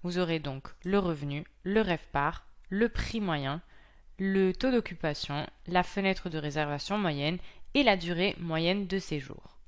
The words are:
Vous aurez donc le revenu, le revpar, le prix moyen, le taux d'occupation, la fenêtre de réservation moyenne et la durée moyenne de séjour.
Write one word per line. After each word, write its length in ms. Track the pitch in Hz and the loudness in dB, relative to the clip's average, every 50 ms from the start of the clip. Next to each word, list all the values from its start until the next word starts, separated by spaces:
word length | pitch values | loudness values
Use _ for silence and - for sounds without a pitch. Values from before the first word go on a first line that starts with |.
| - | -4
Vous 160 | 175 175 175 | -2 0 0
aurez 220 | 185 165 165 160 | 2 2 0 -2
donc 260 | 147 143 135 135 - - - - - | -2 -4 -6 -6 -10 -12 -18 -8 -4
le 140 | 175 190 202 | 2 2 2
revenu, 460 | 196 175 165 147 143 143 143 147 156 - - - - | 4 2 0 -2 -2 -4 -4 -6 -8 -10 -16 -10 -4
le 180 | 175 196 220 | 0 2 2
revpar, 640 | 220 185 175 156 - - - 143 143 151 170 - - - - - - - | 4 4 2 0 -2 -4 -2 0 0 0 0 -4 -12 -16 -20 -20 -12 -6
le 180 | 180 196 226 233 | 0 2 2 2
prix 320 | 233 - - - - 226 | 2 0 -4 -2 -2 -2
moyen, 420 | 208 190 160 147 139 135 143 165 - - - - - - - - - - - - | 0 0 0 0 0 -2 -4 -4 -6 -12 -20 -20 -20 -20 -20 -20 -20 -20 -8 -4
le 320 | 185 196 190 190 190 185 | -2 2 4 4 4 4
taux 220 | 185 - - 262 254 | 2 2 2 4 4
d'occupation, 720 | 240 226 - 180 165 - 160 147 - - - 143 143 151 - - - - - | 4 2 0 -8 -4 -2 -2 -2 -2 -4 -4 -4 -4 -4 -6 -10 -14 -10 0
la 160 | 170 180 180 | 2 2 2
fenêtre 440 | - - - 196 196 190 - - 185 | 2 0 0 2 2 2 0 -2 -6
de 100 | 160 160 | -4 -4
réservation 600 | 147 151 143 151 151 147 147 143 - - 196 214 | -4 -2 0 0 0 0 -2 -4 -4 -4 -2 0
moyenne 400 | 208 175 151 143 143 151 170 180 - - - - - - - | 0 0 0 0 0 0 -2 -2 -6 -10 -12 -14 -14 -2 2
et 100 | 277 285 | 4 6
la 120 | 240 202 | 6 4
durée 380 | 190 165 170 175 165 180 202 - - | 4 2 -2 0 0 0 0 0 -2
moyenne 480 | 175 170 160 160 165 170 185 202 202 180 | -6 -4 -2 0 2 2 2 0 -2 -2
de 100 | 190 190 | -4 -4
séjour. 600 | 180 - 165 147 135 127 - - - - - - - | -4 -2 -6 -6 -6 -8 -14 -16 -16 -20 -20 -20 -20